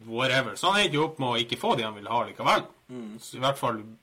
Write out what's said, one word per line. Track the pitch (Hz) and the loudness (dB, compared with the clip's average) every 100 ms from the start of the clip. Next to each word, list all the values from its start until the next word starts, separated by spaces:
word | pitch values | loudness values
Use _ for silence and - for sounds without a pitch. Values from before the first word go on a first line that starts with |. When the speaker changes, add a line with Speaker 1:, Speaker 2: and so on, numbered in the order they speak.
Speaker 1:
whatever. | 113 113 127 131 117 98 | -6 0 2 2 0 0
Så | 175 | 2
han | 202 | 4
endte | 190 147 | 4 2
jo | 147 | 0
opp | 147 | 0
med | 127 | 0
å | 117 | 0
ikke | 117 123 | 0 0
få | - 120 | 0 0
de | |
han | 110 104 | 0 -6
ville | 101 | -2
ha | 117 | 0
likevel. | 104 - 131 202 - - | 0 -2 2 2 0 -12
Speaker 2:
Mm. | - 127 110 110 | -16 -12 -12 -12
Speaker 1:
Så | - 120 | -14 -2
i | |
hvert | 131 139 | 0 0
fall | 127 113 110 110 | -2 -2 -6 -16